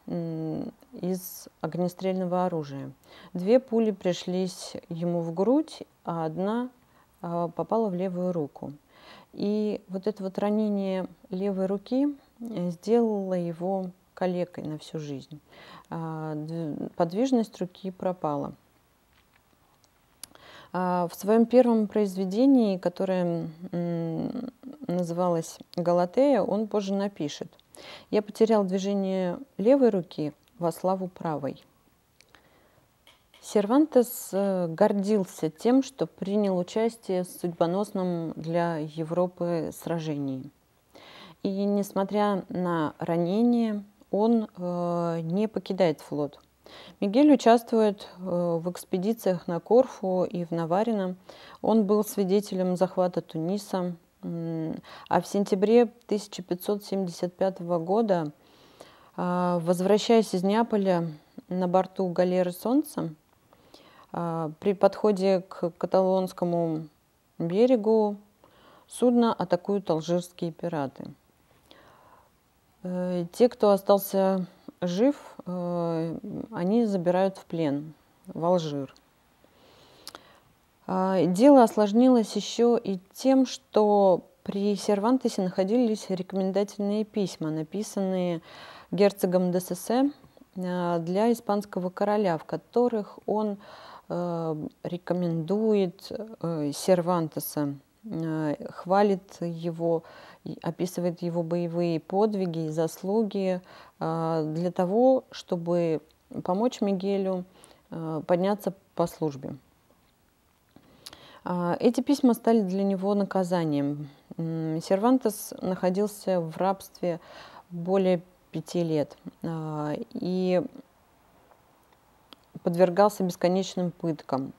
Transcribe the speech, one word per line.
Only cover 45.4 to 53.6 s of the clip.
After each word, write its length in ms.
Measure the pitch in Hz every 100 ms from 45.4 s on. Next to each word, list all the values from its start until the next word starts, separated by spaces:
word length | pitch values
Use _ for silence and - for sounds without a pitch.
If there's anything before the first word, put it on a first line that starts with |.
| 214
покидает 540 | 208 190 190 180 147
флот. 380 | - 147 143 - _ _ - - - -
Мигель 320 | 196 214 302
участвует, 760 | 269 226 233 233 226 214 196 - 180
э, 400 | 185 175 175 170
в 80 | 170
экспедициях 800 | 180 - 190 185 226 202 175 -
на 120 | 170
Корфу 640 | - 226 262 - 190 185 175
и 180 | 180
в 80 | 170
Наварино. 640 | 165 165 180 233 214 185 185 - - - -
Он 240 | - 220 196
был 180 | 208
свидетелем 720 | 208 - 190 202 202 185 185 180
захвата 460 | 180 - 180 175
Туниса. 720 | - 160 160 208